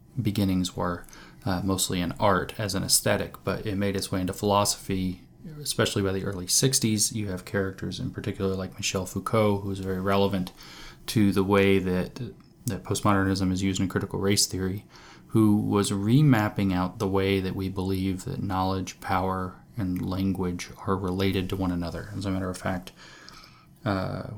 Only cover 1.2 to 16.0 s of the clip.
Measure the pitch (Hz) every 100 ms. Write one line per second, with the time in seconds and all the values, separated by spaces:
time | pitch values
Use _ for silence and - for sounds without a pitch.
1.2 | - - - 90 95 92 - 95 87 -
2.2 | 104 92 - - 107 95 90 - 110 101
3.2 | 87 - - 92 107 98 101 95 - 98
4.2 | 92 95 104 101 101 - - 95 92 87
5.2 | - - - 147 139 - 110 107 98 98
6.2 | 95 95 90 - 135 135 113 107 - 107
7.2 | 101 90 - 101 95 90 92 92 95 92
8.2 | 98 95 95 95 92 - 101 98 90 98
9.2 | - 113 107 98 101 95 95 92 95 98
10.2 | 98 98 90 - - - - - - 113
11.2 | 101 95 95 101 98 98 92 90 87 -
12.2 | 120 - - - - 95 - 98 107 98
13.2 | 95 95 95 92 98 95 95 101 92 95
14.2 | 98 101 - - 95 101 - - - -
15.2 | - 113 107 104 107 104 98 101